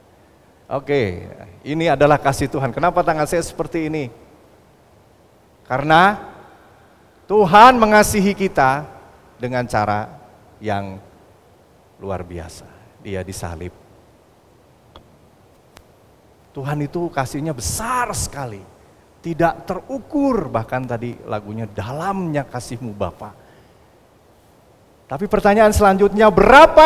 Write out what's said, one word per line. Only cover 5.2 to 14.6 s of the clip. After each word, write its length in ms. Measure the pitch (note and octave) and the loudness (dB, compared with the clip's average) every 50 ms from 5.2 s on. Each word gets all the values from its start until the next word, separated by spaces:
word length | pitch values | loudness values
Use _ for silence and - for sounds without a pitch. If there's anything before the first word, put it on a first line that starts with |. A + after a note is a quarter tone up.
| _ _ _ _ _ _ _ _ _ | _ _ _ _ _ _ _ _ _
Karena 480 | - B2+ C3 C#3 D3+ D#3 D#3+ F3+ G3+ G#3+ - - - - - - - - _ _ _ _ _ _ _ _ _ _ _ _ _ _ | -8 -6 -4 0 2 4 4 4 4 2 -2 -10 -18 -20 -20 -20 -20 -20 _ _ _ _ _ _ _ _ _ _ _ _ _ _
Tuhan 560 | - F#3+ G#3+ G#3 E3+ E3+ G#3 A3+ B3+ C4 A#3+ A3 | -2 2 2 2 6 8 10 10 10 8 6 4
mengasihi 480 | G#3+ G#3+ G#3+ G#3 - - G#3 F#3+ G3+ | 4 6 4 4 4 2 0 0 0
kita 560 | G3 G3 G3 F#3 - - C#3 C3 C3+ C#3+ D3+ - - - - - - - _ _ _ - B2 | 0 0 -2 -2 0 2 2 2 2 -2 -6 -12 -18 -20 -20 -20 -20 -20 _ _ _ -10 -10
dengan 240 | B2 B2+ B2 B2 | -6 -4 -4 -4
cara 400 | A#2 - A2 G#2 G#2 G#2 G#2 A2 - - - - - - _ _ _ _ - G#2+ | -2 -2 -2 -2 0 -2 -4 -6 -10 -14 -20 -20 -20 -20 _ _ _ _ -12 -8
yang 400 | G#2+ G2+ G2+ G2 G2 F#2+ F#2+ G2 - _ _ _ _ _ _ _ _ _ _ _ _ _ _ _ _ _ - | -6 -6 -6 -6 -10 -14 -18 -20 -20 _ _ _ _ _ _ _ _ _ _ _ _ _ _ _ _ _ -16
luar 240 | G2 G2 F#2+ F2 F2+ | -12 -10 -10 -10 -10
biasa. 480 | F2 F2+ E2+ D#2+ E2 - - - - - - - - _ _ - | -12 -14 -14 -14 -16 -18 -20 -20 -20 -20 -20 -20 -20 _ _ -14
Dia 240 | G#2+ G2 F#2 F2+ | -12 -10 -10 -10
disalib. 480 | F#2 F#2 - - E2+ E2+ D#2+ F2 F2+ - - _ _ _ _ _ _ _ _ _ _ _ _ _ _ _ _ | -10 -12 -12 -12 -12 -12 -12 -14 -14 -16 -18 _ _ _ _ _ _ _ _ _ _ _ _ _ _ _ _